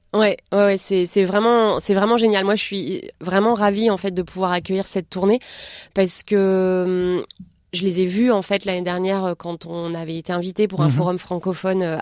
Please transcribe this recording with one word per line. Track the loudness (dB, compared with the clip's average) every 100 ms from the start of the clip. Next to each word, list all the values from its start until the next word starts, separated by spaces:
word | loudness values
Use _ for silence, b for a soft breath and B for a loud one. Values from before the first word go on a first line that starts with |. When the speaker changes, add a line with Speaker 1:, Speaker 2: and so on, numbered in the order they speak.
| _
Speaker 1:
Ouais, | 0 2 0 -2
ouais, | 2 4
ouais, | 2
c'est, | 0 0 2
c'est | 2
vraiment, | 2 2 4 4 4 0
c'est | 0
vraiment | 2 2 4
génial. | 4 2
Moi, | 2 0
je |
suis | -2 -6 -6 -8 -10 -12
vraiment | -2 2 2
ravie, | 2 2 2 2
en | 2
fait, | -2
de | -4
pouvoir | -6 -2 0
accueillir | 0 -2 -4 -2
cette | -6 -6
tournée | -2 2 2 B B B B B
parce | 0 0 0
que, | 0 2 2 2 2 2 0 0 0 -2
hum, | -4 -14 -20 _ _
je | -4
les | -2 0
ai | 0
vus, | 2 2
en | 2
fait, | 0 -4 -2
l'année | -4
dernière, | -2 -2 -2 -2
euh, | -2
quand | -4 -8 -10 -10
on | -8 -6 -6
avait | -8 -8
été | -6
invités | -6 -4 -2 -2
pour | 2
un | 2
Speaker 2:
Mhm. |
Speaker 1:
forum | 2 0 -2
francophone, | -4 -4 -4 -4 -2 0
euh, | 0
à | -4